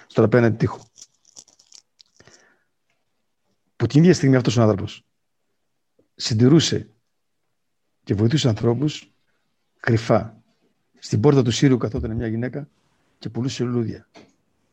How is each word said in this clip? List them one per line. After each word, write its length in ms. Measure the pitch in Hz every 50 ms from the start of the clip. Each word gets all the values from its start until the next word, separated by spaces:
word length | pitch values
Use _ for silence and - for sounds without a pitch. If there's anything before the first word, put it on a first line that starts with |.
| _
στον 180 | _ - - 110
απέναντι 320 | 104 127 123 117 113 -
τοίχο. 340 | - - - - - - _ _ _ - _ _ _ _ _ _ - - _ _ _ _ _ _ - _ _ _ _ _ _ _ _ _ - _ _ _ _ _ _ _ _ _ _ _ _ _ _ _ _ _ _ _ _ _ _ _ _ _ _ _ _ _
Που 100 | - 117
την 160 | 113 - 147 165
ίδια 120 | 180 151
στιγμή 220 | - - 135 131
αυτός 200 | 127 117 117 107
ο 60 | 120 113
άνθρωπος 420 | 107 104 95 95 - - - _ _ _ _ _ _ _ _ _ _ _ _ _ _ _ _ _ _ _ _ _ _ _
συντηρούσε 760 | - - - 120 107 120 131 156 160 - - - - - - _ _ _ _ _ _ _ _ _ _ _ _ _ _ _ _ _ _ _ _ _ _ _
και 100 | - 104
βοηθούσε 340 | 95 110 117 156 143 139 123
ανθρώπους 640 | 107 - 117 117 117 123 147 151 - - - _ _ _ _ _ _ _ _ _ _ _ _ _ _ _
κρυφά. 600 | - - 113 113 - - 120 104 113 113 - - _ _ _ _ _ _ _ _ _ _ _ _
Στην 220 | - - 123 110
πόρτα 220 | 110 147 139 135 117
του 80 | 120
Σύριου 260 | 110 - 147 139 131
καθόταν 400 | 113 - 107 - 78 - 113 110
μια 100 | 120 123
γυναίκα 420 | 110 110 113 123 123 120 143 147 - _ _ _ _ _ _ _ _ _ _
και 100 | - 117
πουλούσε 360 | 110 113 123 135 117 - 123
λουλούδια. 440 | 123 123 120 113 104 90 - - _ _ - - _ _ _ _ _ _ _ _ _